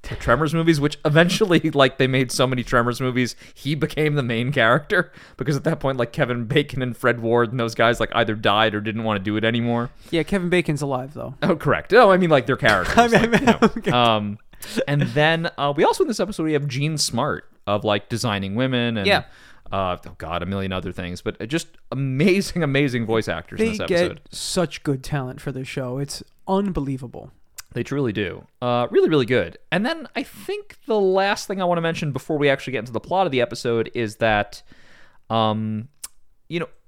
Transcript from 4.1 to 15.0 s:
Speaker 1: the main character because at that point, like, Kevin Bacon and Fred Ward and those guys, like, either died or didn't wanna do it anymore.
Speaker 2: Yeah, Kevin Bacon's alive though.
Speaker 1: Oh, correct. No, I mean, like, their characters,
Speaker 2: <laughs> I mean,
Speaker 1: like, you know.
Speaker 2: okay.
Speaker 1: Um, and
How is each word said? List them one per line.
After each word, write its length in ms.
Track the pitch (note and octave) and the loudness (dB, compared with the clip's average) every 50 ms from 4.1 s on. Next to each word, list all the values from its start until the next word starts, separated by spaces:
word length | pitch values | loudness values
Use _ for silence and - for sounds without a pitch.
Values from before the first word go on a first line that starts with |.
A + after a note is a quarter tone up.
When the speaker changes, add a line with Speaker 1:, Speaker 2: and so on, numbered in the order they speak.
| C#3+ | 0
Speaker 1:
the 80 | D3 | 0
main 300 | C3 A#2+ A#2 A2+ B2 B2+ | -2 0 -2 -2 -2 0
character 600 | - C3 A2+ A2+ B2 D3 D3 - G#3 F3+ E3+ - - - - - - | 2 4 4 6 4 4 2 0 0 0 0 -2 -10 -20 -20 -20 -12
because 200 | - B2 C#3+ D3+ | -6 -4 -2 -2
at 80 | C3+ - | 0 0
that 160 | D#3+ E3 D3+ | -2 -2 0
point, 180 | - C3+ C3+ B2+ | -2 -2 0 0
like, 140 | A#2+ - | -2 -2
Kevin 320 | - - C#3+ A#2+ B2 A#2+ A#2 | 0 -2 -2 0 0 -4 -4
Bacon 340 | G#2+ B2+ C#3 C#3+ C#3+ - C#3 | 0 0 0 0 0 -4 -6
and 160 | B2+ B2+ A#2 | -4 -6 -6
Fred 240 | - - B2 A#2+ A#2+ | 0 0 0 0 2
Ward 300 | A2+ A2+ A#2 A#2+ A#2+ G#2+ | 0 2 2 2 2 0
and 80 | B2 B2+ | -2 -4
those 140 | A#2 A#2 A2+ | -4 -4 0
guys, 240 | - A#2 A#2 A#2+ - | 2 2 2 2 0
like, 100 | A2+ - - | -2 -2 0
either 200 | A#2 A#2 G#2+ G#2+ | 0 0 0 -2
died 380 | G#2+ G#2 A2 G2+ G#2+ A2+ A2 G2+ | 0 2 2 2 4 2 2 0
or 60 | G#2+ | -2
didn't 220 | G#2 A2+ G#2 A2+ | -4 -4 -6 -4
wanna 160 | A2+ A2 G#2+ G2 | -2 -2 -2 -2
do 180 | F#2 G#2+ G#2 | -2 -2 -2
it 80 | A2 G#2+ | 0 0
anymore. 460 | A2+ A#2 A#2 A#2 A#2+ A#2 A#2 A#2 B2 - - - - | 0 0 0 0 0 0 -2 -2 -6 -10 -18 -10 -4
Speaker 2:
Yeah, 120 | - E3 | -2 -2
Kevin 260 | D#3 - G3+ G3 F3 F3 | -2 0 -2 -2 0 2
Bacon's 320 | F3+ F3+ E3 - D3+ C#3 | 0 0 2 0 -2 -2
alive 320 | D3+ C#3 C3+ B2+ C3 C3+ D3 | -2 -4 -4 -6 -6 -10 -12
though. 200 | B2 A#2+ B2+ C3 - | -12 -12 -12 -6 -2
Speaker 1:
Oh, 140 | - G3 F3 | 0 0 0
correct. 340 | D3 - D3+ A2+ D#2 - - | 2 2 0 0 0 0 4
No, 200 | - A#3+ A#3+ G3 | 6 8 8 8
I 40 | F#3+ | 6
mean, 140 | F3+ F#3 E3 | 4 4 4
like, 160 | D#3 C#3 A#2 | 4 4 4
their 100 | - C3 | 0 -2
characters, 400 | - D3+ A#2 G#2+ F#2 F2 - - | 2 4 4 4 4 2 2 4
Speaker 2:
<laughs> 160 | A3+ A#3+ A#3 | 4 4 6
I 140 | A#3 - - | 6 4 4
mean, 60 | A#3 | 4
Speaker 1:
like, 80 | A#3 G3 | 2 4
you 60 | C#4+ | 4
know. 120 | B3 A3 - | 4 4 6
Speaker 2:
okay. 280 | A#3+ G#3+ - A#3 - G3+ | 4 2 2 0 -2 0
Speaker 1:
Um, 480 | C3 B2 A#2+ A#2 A2 G#2+ G#2 G#2 G#2 - - - - - - - - - - | 2 4 6 6 4 2 0 -4 -8 -10 -14 -20 -20 -18 -16 -8 -6 -4 -2
and 160 | - C#3+ D3 | 0 0 0